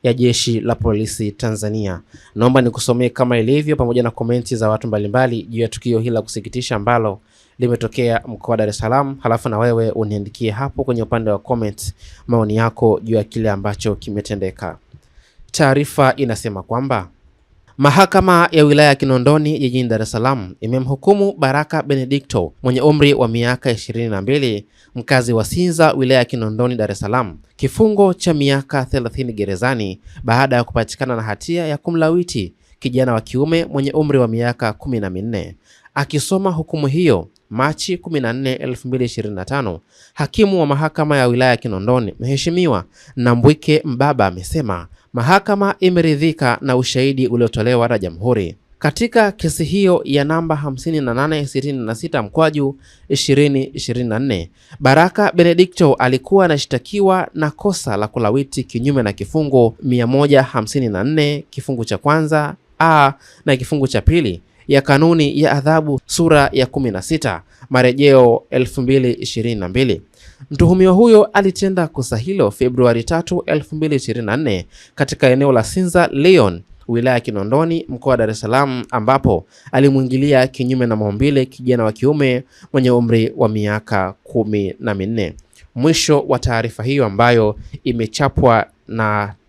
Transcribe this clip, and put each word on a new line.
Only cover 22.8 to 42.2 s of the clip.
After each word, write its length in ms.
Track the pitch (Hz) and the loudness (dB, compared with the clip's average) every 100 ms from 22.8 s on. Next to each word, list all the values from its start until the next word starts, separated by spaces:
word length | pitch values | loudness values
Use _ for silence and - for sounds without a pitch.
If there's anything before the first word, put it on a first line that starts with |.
umri 320 | 147 151 143 | 2 4 4
wa 140 | - 117 | 4 0
miaka 440 | 117 120 127 135 | 0 -2 -2 -2
ishirini 380 | 110 - 113 117 | -4 -6 -6 -4
na 120 | 101 | -4
mbili, 440 | 98 143 131 104 - _ _ 127 | -2 0 0 -4 -8 _ _ -14
mkazi 380 | 113 131 120 | 0 0 2
wa 120 | 113 107 | 0 0
Sinza, 480 | 175 180 165 156 | -2 -2 4 2
Wilaya 260 | 135 131 131 | 4 2 2
ya 60 | 120 | 2
Kinondoni, 500 | 123 110 107 123 123 | -2 -4 -2 -2 -2
Dar 160 | 104 | -4
es 80 | 95 | -4
Salaam, 380 | 101 123 107 76 _ _ | -4 -2 -4 -10 _ _
kifungo 580 | 135 - 214 202 196 | -6 2 2 4 2
cha 200 | 175 180 | 2 -2
miaka 520 | 156 139 139 139 139 127 | 2 2 0 -2 -4 -2
thelathini 480 | 139 117 139 123 | -4 -4 -6 -8
gerezani 680 | 107 98 92 123 123 101 92 - - | -4 -4 -2 -2 -2 -4 -8 -16 -10
baada 320 | 120 117 135 123 | -2 2 2 0
ya 80 | |
kupatikana 520 | 117 117 110 - 127 117 | 0 -4 -4 -6 -6 -4
na 60 | |
hatia 460 | 107 101 - 170 160 | -6 -10 -6 -4 -4
ya 100 | 147 | -6
kumlawiti 760 | - 170 160 170 175 117 90 _ _ _ | -4 0 0 0 -2 -6 -8 _ _ _
kijana 340 | 127 127 127 | -4 0 0
wa 80 | 113 | 0
kiume 440 | 110 127 151 165 170 | -2 -4 0 0 -2
mwenye 260 | 143 135 | -4 -2
umri 260 | 156 151 139 | -2 0 2
wa 100 | 120 | 0
miaka 460 | 113 120 120 117 | -2 -4 -2 -6
kumi 260 | 104 143 120 | -6 -6 -4
na 100 | 98 | -4
minne. 460 | 92 110 107 85 85 _ _ _ | -6 -6 -6 -8 -16 _ _ _
Akisoma 580 | - 139 147 - 190 196 | -8 -4 -4 -2 -2 -2
hukumu 360 | 160 156 160 143 | -4 -6 -4 -2
hiyo 400 | 151 170 98 80 _ _ | 0 2 0 -2 _ _
Machi 480 | 107 139 156 - 175 | -4 -2 -2 -6 -8
kumi 220 | 175 156 | -6 -4
na 140 | 120 | -4
nne, 200 | 123 135 | -4 -4
elfu 340 | 131 127 123 127 | -4 -6 -8 -6
mbili 180 | 127 120 | -4 -4
ishirini 300 | - 104 98 | -4 -8 -8
na 100 | 92 | -6
tano, 340 | 139 113 80 _ _ - | -4 -4 -8 _ _ -20
hakimu 460 | - 147 - 202 190 | -8 -6 2 2 2
wa 60 | 147 | 0
Mahakama 520 | 143 156 - 151 143 | 0 -2 -2 0 2
ya 100 | 123 | 2
Wilaya 240 | 120 127 | 2 2
ya 60 | 117 | 2
Kinondoni, 560 | 120 95 104 127 104 | -2 -4 0 0 -2
Mheshimiwa 640 | - | -8